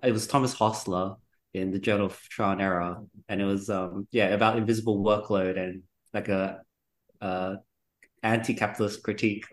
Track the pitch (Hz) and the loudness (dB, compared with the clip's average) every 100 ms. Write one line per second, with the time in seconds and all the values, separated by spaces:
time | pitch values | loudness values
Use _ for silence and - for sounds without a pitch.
0 | 127 110 - 139 127 - 110 110 - 90 | 2 2 2 2 2 2 0 2 -2 -2
1 | 95 104 _ _ _ 95 95 95 113 104 | -2 -6 _ _ _ -4 -2 -2 0 2
2 | 98 - - - 104 98 95 90 87 87 | 0 -4 -12 -2 0 2 0 0 -2 -6
3 | 101 - - 98 98 98 98 98 92 95 | -14 -20 -6 -2 0 0 -2 -4 -4 -8
4 | 101 117 95 104 110 117 107 113 110 104 | -2 2 4 4 4 4 2 0 2 2
5 | 101 104 - 101 92 92 92 95 - _ | 2 2 2 0 2 -2 -4 -8 -16 _
6 | _ 104 98 95 95 95 - _ _ _ | _ -6 -2 0 0 -4 -16 _ _ _
7 | _ _ 101 92 92 104 - _ _ _ | _ _ -4 -2 -4 -6 -12 _ _ _
8 | - _ 110 113 113 120 104 - 104 - | -20 _ 0 0 0 -2 -2 0 -4 -2
9 | - 104 110 101 - | -6 0 0 -2 -8